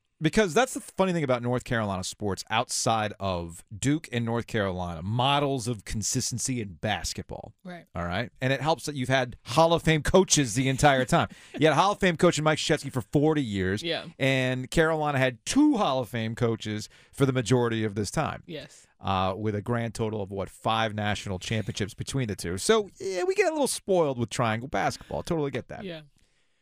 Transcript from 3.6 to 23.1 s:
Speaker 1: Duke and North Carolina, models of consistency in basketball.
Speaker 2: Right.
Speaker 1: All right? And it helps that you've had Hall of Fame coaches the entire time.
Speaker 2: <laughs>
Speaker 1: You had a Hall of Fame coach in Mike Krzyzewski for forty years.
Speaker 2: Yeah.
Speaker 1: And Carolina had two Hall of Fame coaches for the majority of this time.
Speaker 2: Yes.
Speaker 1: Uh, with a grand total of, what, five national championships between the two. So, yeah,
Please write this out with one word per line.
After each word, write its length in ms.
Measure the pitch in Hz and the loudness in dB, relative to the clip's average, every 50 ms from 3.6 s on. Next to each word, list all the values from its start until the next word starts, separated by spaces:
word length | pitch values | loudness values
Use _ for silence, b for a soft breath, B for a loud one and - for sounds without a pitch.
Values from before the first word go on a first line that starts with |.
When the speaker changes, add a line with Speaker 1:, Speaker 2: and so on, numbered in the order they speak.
| - - 110 95 | -18 -18 -10 -4
Speaker 1:
Duke 320 | - 135 147 165 - - | 0 0 0 0 -2 -4
and 140 | 123 120 117 | -4 -4 -2
North 220 | 113 117 117 107 - | -2 -2 -4 -4 -4
Carolina, 560 | - 113 101 98 90 90 90 87 85 80 87 | -2 -2 -2 -2 -2 -4 -6 -6 -8 -8 -6
models 640 | 101 110 120 123 139 143 143 147 139 139 131 98 117 | -4 -2 0 2 2 2 2 0 0 -2 -2 -4 -4
of 180 | 123 101 - | -6 -6 -6
consistency 720 | - - 110 101 - - 127 - - 127 107 - - 131 120 | -6 -6 -4 -4 -2 -2 -2 -2 -4 -4 -4 -4 -4 -4 -4
in 100 | 107 98 85 - | -6 -8 -8 -6
basketball. 720 | - 110 101 85 - - - - 87 - - - - - - _ - | -4 -2 -2 -2 -4 -6 -8 -8 -10 -12 -12 -14 -14 -16 -20 _ -18
Speaker 2:
Right. 220 | 185 180 170 - _ - | -16 -16 -16 -16 _ -8
Speaker 1:
All 100 | 90 87 | -6 -6
right? 280 | 87 87 104 123 - - - | -4 -4 -4 -4 -6 -6 -4
And 100 | 131 131 | -2 -2
it 80 | 135 127 | 0 0
helps 260 | 131 156 165 - - 156 | 0 -2 -2 -2 -4 -6
that 80 | 147 | -6
you've 140 | 139 127 120 | -6 -2 0
had 260 | 135 135 127 123 - - - | 0 0 0 -2 -6 -12 -12
Hall 300 | - 117 156 165 165 170 | 0 4 4 6 6 6
of 100 | 160 - | 4 4
Fame 180 | 165 160 156 | 4 2 2
coaches 540 | - - - 196 196 - - 156 143 117 98 | 4 4 6 6 6 6 4 2 2 2 0
the 140 | 131 131 135 | 0 2 2
entire 360 | 135 123 151 147 139 131 127 | 2 4 6 6 6 6 4
time. 220 | - 175 156 117 - - - - | 4 4 2 2 2 -2 -10 -20
Speaker 2:
<laughs> 160 | - - 330 | -12 -2 2
Speaker 1:
You 80 | 147 156 | 4 4
had 60 | 143 | 6
a 60 | 147 | 6
Hall 120 | 180 202 | 4 2
of 80 | 208 - | 2 2
Fame 180 | 202 180 170 - | 2 0 2 4
coach 220 | - 175 156 147 | 4 4 4 4
in 40 | 156 | 2
Mike 140 | 156 156 - | 2 2 2
Krzyzewski 340 | - - 160 143 - 135 | 0 0 0 0 -2 -4
for 100 | - 131 | -6 -6
forty 420 | 110 - - 151 143 156 156 151 139 | -4 0 2 4 4 4 4 2 0
years. 400 | 113 101 98 92 92 98 107 - | 0 0 0 0 0 0 0 -2
Speaker 2:
Yeah. 220 | 170 160 120 82 175 - - | -4 -4 -4 -6 -10 -6 -2
Speaker 1:
And 540 | 135 135 135 131 131 127 127 127 127 123 | 0 2 2 2 2 0 -2 -4 -6 -2
Carolina 480 | - 170 160 160 165 156 151 147 143 127 | 2 2 2 4 2 0 0 0 0 2
had 180 | 131 127 120 - - | 2 2 0 -2 -6
two 320 | - - 269 302 302 285 214 | -2 2 4 4 4 4 4
Hall 220 | 208 156 131 131 | 2 2 0 0
of 100 | 123 - | -2 -4
Fame 240 | - 117 110 110 117 | -4 -4 -4 -4 -2
coaches 560 | - 127 113 113 110 - 110 107 107 104 - b b b b b | 0 0 0 0 -2 -4 -6 -6 -6 -8 -10 b b b b b
for 140 | - 139 131 | 0 2 2
the 60 | 113 | 2
majority 500 | 131 120 98 131 123 120 117 113 113 110 | 2 2 4 4 4 4 2 0 0 -2
of 100 | 110 98 | -2 -2
this 160 | 110 104 - | -2 -4 -4
time. 320 | - 165 143 - - - - - | -2 -4 -4 -4 -4 -8 -12 -14
Speaker 2:
Yes. 400 | 165 147 - - - - - _ _ _ | -14 -14 -14 -16 -20 -20 -20 _ _ _
Speaker 1:
Uh, 360 | - 98 95 92 95 95 98 98 | -4 -2 0 0 0 0 -2 -4
with 160 | 107 110 101 | -4 -4 -4
a 80 | 104 | -4
grand 320 | 101 113 120 117 117 113 - | -4 -2 -2 -2 -2 -4 -4
total 300 | - 113 107 107 107 98 | -4 -4 -4 -4 -4 -6
of, 80 | 92 | -6
what, 180 | 98 98 92 - | -6 -6 -6 -6
five 460 | - - - 120 110 113 113 110 107 | -8 -6 -2 0 0 2 0 0 -2
national 420 | 104 104 104 101 - - 104 95 87 | -2 -2 -2 -2 -2 -4 -6 -6 -6
championships 560 | - - 117 110 104 - 104 - 107 92 - | -4 -4 -4 -4 -4 -4 -6 -6 -6 -6 -6
between 340 | - - - - 135 127 104 | -10 -10 -6 -4 -4 -2 -2
the 80 | 98 | -4
two. 220 | - - 85 90 98 | -6 -6 -6 -6 -2
So, 320 | - - 220 220 208 185 - - | 2 2 4 2 2 -2 -8 -10
yeah, 220 | - 196 | -8 -6